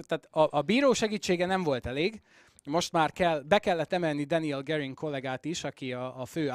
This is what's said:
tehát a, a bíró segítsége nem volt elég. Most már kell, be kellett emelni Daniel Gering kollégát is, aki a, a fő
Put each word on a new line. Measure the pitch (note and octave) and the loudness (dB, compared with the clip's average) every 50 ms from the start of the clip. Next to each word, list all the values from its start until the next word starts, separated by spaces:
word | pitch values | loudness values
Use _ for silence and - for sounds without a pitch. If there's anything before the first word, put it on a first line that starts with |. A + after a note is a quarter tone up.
| E3 - | -6 -4
tehát | E3 D#3 - - | -6 -6 -6 -2
a, | - D#3+ D#3 D3 - D3 | 2 2 4 4 4 2
a | |
bíró | C#3+ C#3+ G#3+ C4 C#4+ C4+ A3 | 2 2 4 4 4 4 4
segítsége | - A#3 G#3+ G#3+ G3 - - F3+ E3+ F3+ | 4 2 0 -2 -2 -2 0 0 2 2
nem | F3+ F#3+ F#3+ F3+ | 0 0 0 0
volt | D3+ C3+ A#2+ - | 0 0 -2 -2
elég. | A#2 B2+ C#3+ E3 A3 A3 G#3 - _ _ - - _ _ _ - | -4 -2 -2 -2 -2 -4 -6 -14 _ _ -20 -20 _ _ _ -8
Most | C#3+ D3 F3 E3+ - | -2 -2 -2 0 0
már | - E3 D#3 C#3+ | 2 2 2 2
kell, | - - F#3 E3+ D#3+ D3 | 2 2 2 2 2 0
be | C3+ D3+ G3 G#3 | 0 2 2 4
kellett | - G#3 F3+ E3 D3 - F#3+ | 4 2 0 0 0 0 0
emelni | F3+ E3+ D#3 D3 D3 D3 | 0 2 0 0 0 0
Daniel | C#3 E3+ E3 D#3+ D3+ C#3 C3+ | 0 0 0 0 0 -4 -4
Gering | C#3 D3 D#3 D#3 C#3+ C3 B2+ | -4 -4 -4 -4 -4 -4 -8
kollégát | - D#3+ D3+ C#3+ C3+ B2+ C3+ C3 B2 - | -8 -6 -6 -6 -4 -4 -6 -6 -6 -6
is, | D3 F3 - - | -6 -6 -6 -6
aki | C#3+ - - C#3 B2+ B2 | -8 -8 -8 -8 -8 -6
a, | B2 B2+ B2+ B2 C3 | -6 -8 -8 -8 -10
a | B2+ | -10
fő | - - E3+ D3+ C#3 B2+ | -8 -4 -2 -2 0 0